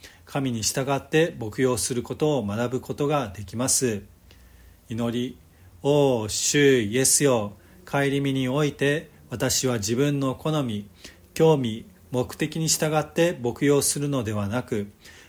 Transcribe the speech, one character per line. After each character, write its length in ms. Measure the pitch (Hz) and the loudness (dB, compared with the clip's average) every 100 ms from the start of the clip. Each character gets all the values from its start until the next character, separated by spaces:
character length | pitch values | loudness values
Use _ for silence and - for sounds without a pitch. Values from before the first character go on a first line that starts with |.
| - - - | -20 -20 -8
神 260 | 143 135 | -4 -2
に 100 | 117 | -2
従 240 | 104 - 131 | -2 -2 -2
っ 160 | 135 - | -2 0
て 260 | 156 170 131 | 2 2 0
牧 220 | 110 104 | -8 0
養 160 | 127 120 | 0 0
す 160 | - | -2
る 80 | 120 | -4
こ 140 | 117 127 | -6 -2
と 200 | 151 143 | 0 0
を 80 | |
学 280 | 101 107 120 | -2 -2 -2
ぶ 80 | 127 | -4
こ 100 | - | -6
と 140 | 127 147 | -4 -2
が 260 | 147 113 | 0 -2
で 100 | 92 | -8
き 120 | 95 113 | -10 -4
ま 140 | 131 | -2
す。 320 | - 127 101 101 - - - - - - - - | 0 0 -2 -8 -20 -20 -20 -20 -20 -20 -20 -12
祈 200 | 113 120 | -6 -4
り。 280 | 117 127 - - _ - - | -4 -6 -10 -20 _ -20 -4
お 420 | 139 147 139 120 | 2 4 4 2
う、 40 | 104 | -2
主 540 | - - 147 143 131 | -4 0 4 6 6
イ 160 | 104 120 | 2 0
エ 80 | 131 | 2
ス 180 | - | 4
よ、 300 | 143 120 104 - - - - | 4 2 -2 -10 -20 -20 -6
顧 100 | 143 139 139 | -2 0 0
み 140 | 139 | 0
に 160 | 135 127 | 0 0
お 120 | 139 151 | 0 0
い 80 | |
て、 340 | - 139 147 165 - - | 0 0 0 -4 -18 -10
私 360 | 110 131 - 131 | -4 0 0 0
は 120 | 120 | -2
自 180 | 101 120 | -2 0
分 240 | 143 143 | 0 0
の 140 | 135 | -2
好 280 | 123 160 156 | -4 -2 -2
み、 280 | 127 104 101 - - - - | -2 -6 -8 -16 -20 -20 -8
興 240 | - 160 151 | 4 4 6
味、 300 | 120 113 - - - | 2 -6 -10 -20 -6
目 240 | 123 123 | -4 -4
的 240 | - 160 165 | -4 -6 -2
に 100 | 160 | -2
従 260 | - 160 | 0 0
っ 200 | 156 151 | 0 0
て 200 | - 170 151 | 2 2 2
牧 240 | 120 113 | -4 0
養 160 | 143 143 | 4 4
す 180 | - 147 | 2 0
る 120 | 143 | -2
の 120 | 139 | -2
で 120 | 110 | -2
は 120 | 104 101 | -2 -2
な 160 | 123 | -4
く、 260 | 123 110 101 - - - | -2 -4 -4 -10 -20 -20